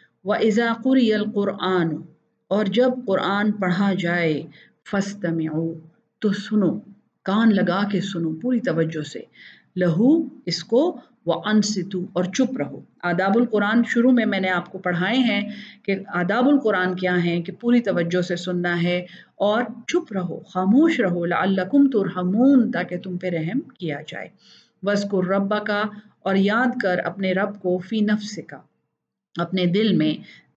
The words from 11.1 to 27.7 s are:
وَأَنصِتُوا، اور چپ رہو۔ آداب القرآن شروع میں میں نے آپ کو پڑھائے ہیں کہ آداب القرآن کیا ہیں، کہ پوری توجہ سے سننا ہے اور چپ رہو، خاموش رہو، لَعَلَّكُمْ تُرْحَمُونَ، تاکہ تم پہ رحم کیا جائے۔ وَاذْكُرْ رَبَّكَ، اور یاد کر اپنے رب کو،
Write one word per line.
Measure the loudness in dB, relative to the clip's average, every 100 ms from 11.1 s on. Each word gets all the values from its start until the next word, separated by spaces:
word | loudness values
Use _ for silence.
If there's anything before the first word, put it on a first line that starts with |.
| _ -4
وَأَنصِتُوا، | -2 2 2 2 -2 -4 -6 -4
اور | -4
چپ | -2 0 -2 -2
رہو۔ | -6 -8 -18 _
آداب | -4 0 2 2
القرآن | 2 0 2 2 2
شروع | 2 4
میں | 4 2
میں | 0
نے | 0
آپ | -2 -4
کو | -6
پڑھائے | -4 -2 0 2
ہیں | 2 0 -4 -10 -16 -12
کہ | -4 -4 -4
آداب | -2 0 2 4
القرآن | 4 2 0 0 -2
کیا | 0 2
ہیں، | 2 0
کہ | -4 -6
پوری | 2 2
توجہ | 2 0 0 -2
سے | -2 -4
سننا | -4 -4 -2 0
ہے | 0 0 -4 -16 -20 _
اور | 0 0 -2 -8 -4
چپ | -4 -2
رہو، | -6 -6 -8
خاموش | -8 -2 4 6 6 4
رہو، | 0 0 0
لَعَلَّكُمْ | 0 2 0 2 4 4
تُرْحَمُونَ، | 4 0 -2 -2 2 6 6 4
تاکہ | 0 -4 -6
تم | -8 -6
پہ | -4
رحم | -4 -2 -4
کیا | -6 -8 -8 -8 -10
جائے۔ | -14 -14 -18 _ -20 _ _
وَاذْكُرْ | -2 0 0 -2 0
رَبَّكَ، | 0 0 -2 -2 -2 -4 -8 -20 _
اور | -2 2
یاد | 2 2 0 0
کر | -2 -2
اپنے | -4 -4 -2
رب | 0 -2 -4
کو، | -4